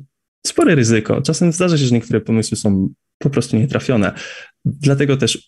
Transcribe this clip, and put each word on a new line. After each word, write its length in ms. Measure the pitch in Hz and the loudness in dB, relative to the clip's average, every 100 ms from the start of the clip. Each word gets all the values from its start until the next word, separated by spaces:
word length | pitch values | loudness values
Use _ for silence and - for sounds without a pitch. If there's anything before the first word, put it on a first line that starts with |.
| - _ _ _ - | -8 _ _ _ -6
spore 280 | - 311 | 0 4
ryzyko. 480 | 151 113 110 110 110 | 4 4 2 2 -2
Czasem 300 | 139 160 175 | -2 0 0
zdarza 260 | 165 180 156 | 2 0 2
się, 60 | |
że 100 | 131 | 2
niektóre 260 | 120 - 113 | 0 0 -4
pomysły 360 | - 113 107 107 | 0 -2 -2 -2
są 320 | 107 95 95 - _ _ | 0 0 0 -6 _ _
po 120 | 147 | -2
prostu 260 | 135 - 113 | -2 0 0
nietrafione. 560 | - - - 120 92 - - - - _ | 0 -2 0 0 0 -4 -14 -18 -20 _
Dlatego 520 | - - 143 139 143 135 | -6 -2 0 2 2 0
też 300 | 127 - | 0 -4